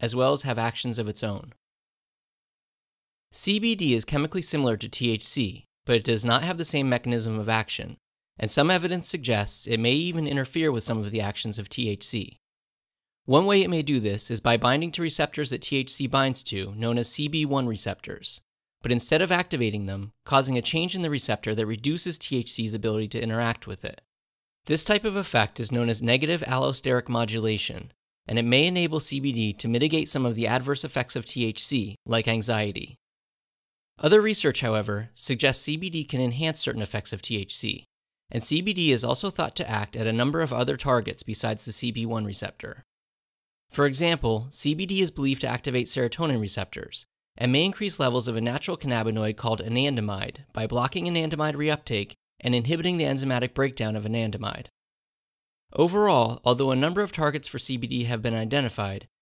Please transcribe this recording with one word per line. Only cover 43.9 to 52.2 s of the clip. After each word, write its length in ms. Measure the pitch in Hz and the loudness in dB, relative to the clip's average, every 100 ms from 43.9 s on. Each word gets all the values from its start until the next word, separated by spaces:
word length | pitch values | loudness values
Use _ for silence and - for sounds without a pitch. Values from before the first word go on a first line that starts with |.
| 135 170 165 120 110 127 | 4 2 2 2 0 -2
C 240 | - 147 | -4 -2
B 120 | 156 185 | -2 -2
D 140 | 190 | 0
is 100 | 180 | 0
believed 300 | 156 135 131 | 0 -2 0
to 80 | 127 | -2
activate 380 | 123 - 123 117 | -4 -2 0 0
serotonin 540 | 131 120 - 165 127 | 0 0 0 0 0
receptors, 640 | 104 - 95 - - - - _ _ - | 0 -2 -4 -8 -10 -10 -10 _ _ -2
and 140 | 123 | 2
may 140 | 135 | 4
increase 340 | 185 190 208 - | 2 0 -4 0
levels 300 | 135 123 117 | 2 2 0
of 80 | 113 | -2
a 40 | |
natural 360 | 117 131 - 175 | -2 -2 -4 -6
cannabinoid 600 | 143 120 110 110 107 107 | -2 0 0 0 -2 -2
called 240 | 113 110 | -2 -2
anandamide 800 | 92 120 139 127 107 98 107 - - | 0 0 2 0 -2 -4 -6 -10 -12
by 140 | - 110 | -6 -2
blocking 400 | 120 127 185 175 | 0 0 -2 -2
anandamide 480 | 170 156 151 151 | 0 0 -2 -2
reuptake 580 | 143 151 147 - 110 101 - | 0 0 0 -2 -4 -4 -10